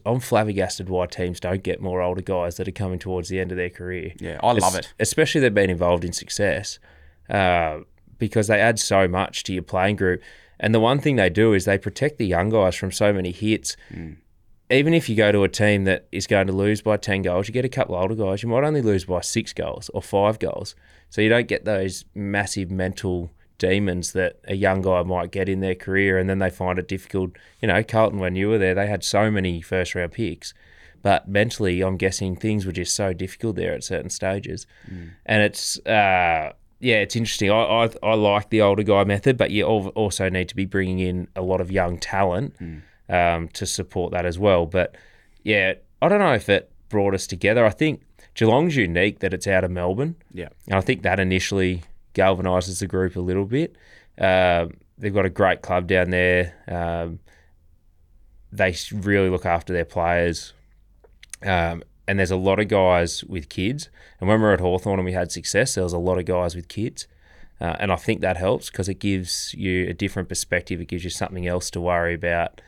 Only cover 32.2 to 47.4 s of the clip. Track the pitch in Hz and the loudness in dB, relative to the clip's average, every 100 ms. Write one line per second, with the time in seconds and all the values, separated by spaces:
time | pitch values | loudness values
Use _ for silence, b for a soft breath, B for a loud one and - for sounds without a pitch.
32.2 | 95 87 110 107 95 85 90 - 98 87 | -4 -4 -2 -2 -4 -6 -4 -4 -4 -4
33.2 | 92 - 117 90 87 69 - 87 90 - | -8 -6 -6 -4 -4 -4 -6 -6 -6 -6
34.2 | 95 98 - - - B B 92 85 87 | -4 -4 -6 -12 -14 B B -14 -14 -12
35.2 | - 107 104 - - - - 107 98 92 | 0 4 2 0 -8 -6 0 4 4 4
36.2 | 87 80 78 - _ - 123 110 101 117 | 4 2 -2 -10 _ -6 2 2 2 -2
37.2 | 113 - 101 107 95 113 113 - 104 110 | -2 0 2 4 4 2 2 0 0 4
38.2 | 101 101 - 110 101 98 104 101 101 101 | 4 4 2 4 4 4 4 4 4 2
39.2 | 120 120 98 104 92 110 95 - 104 - | 2 2 2 2 2 2 0 -2 -2 0
40.2 | 95 92 90 - 95 98 92 92 90 90 | -2 0 -2 -4 -2 0 0 0 0 -2
41.2 | 87 95 92 92 90 92 87 87 - 98 | -4 -6 -2 0 0 0 0 -2 -4 0
42.2 | 98 90 143 - 85 78 B B - 90 | 0 0 -4 -8 -14 -14 B B -2 2
43.2 | 85 85 85 - 95 - 92 95 85 87 | 2 0 -4 -8 -6 -6 -6 -4 -4 -2
44.2 | 87 85 101 90 82 90 - - b b | -2 0 4 4 2 0 -2 -4 b b
45.2 | b b - 104 95 - - - 165 202 | b b 0 2 2 -2 -8 0 2 4
46.2 | 185 113 - 98 - - - 104 98 95 | 4 2 2 0 0 -18 -4 0 2 0
47.2 | - 87 | -4 -2